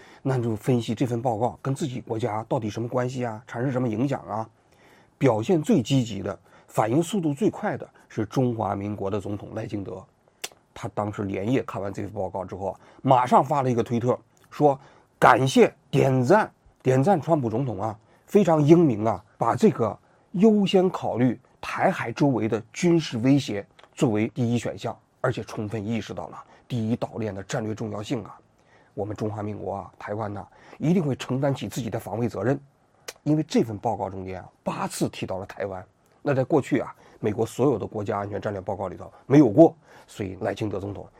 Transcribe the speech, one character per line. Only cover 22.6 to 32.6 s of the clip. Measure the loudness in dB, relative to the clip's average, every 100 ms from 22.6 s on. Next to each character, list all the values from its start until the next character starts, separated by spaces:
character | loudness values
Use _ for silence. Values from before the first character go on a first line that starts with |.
| -6
军 | -2 2 2
事 | 2 0
威 | 4 4
胁 | 2 -6 -10 _ -14
作 | -2 0
为 | 2 0 -2
第 | -2
一 | -2
选 | -4 -8
项， | -10 -12 _ _
而 | -4
且 | -4 -8
充 | -8 -8
分 | -6
意 | -4 -6
识 | -6
到 | -10 -14
了 | -16 -20 -20 -8
第 | -4 -2
一 |
岛 | -4 -4 -6
链 | -6
的 | -8
战 | -8 -6
略 | -6
重 | -6 -8
要 | -8
性 | -6 -6 -8
啊。 | -18 _ _ _ _ _
我 | -10 -8
们 | -4
中 | -6
华 | -4
民 | -6 -8
国 | -8 -8
啊， | -10 -14
台 | -10 -8
湾 | -6
呐， | -8 -14 -20 -20 -4
一 | 0
定 | 2
会 | 0 -4
承 | -4 -2
担 | -2 -2
起 | -6
自 | -6
己 | -6
的 | -6
防 | -6 -4
卫 | -4
责 | -2
任。 | -2 -2